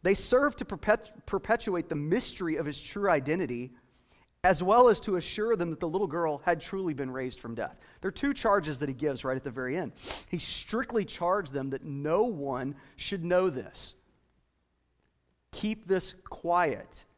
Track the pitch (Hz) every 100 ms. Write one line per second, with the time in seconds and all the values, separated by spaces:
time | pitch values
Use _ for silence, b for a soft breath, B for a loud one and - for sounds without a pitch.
0 | 175 196 - 247 285 - - 196 - 220
1 | - - - 196 - 233 - 175 160 156
2 | 147 214 - - 175 156 151 139 - 202
3 | 196 156 131 165 156 120 123 b b b
4 | b b b _ - 160 180 226 247 208
5 | - 180 - - 220 220 170 156 170 170
6 | 196 160 165 143 175 170 - 190 185 139
7 | 131 131 127 - 117 117 101 - B B
8 | - - 277 277 226 202 156 135 143 127
9 | 147 131 131 131 135 120 127 156 147 B
10 | B B B 175 - - - 220 240 233
11 | 190 - 175 196 160 135 135 131 160 139
12 | 143 175 240 180 139 127 139 143 B B
13 | - 196 165 180 185 131 - - - -
14 | _ _ _ _ _ _ _ _ _ _
15 | _ _ _ _ _ - 214 220 170 185
16 | - - - - 170 175 165 113 - -
17 | -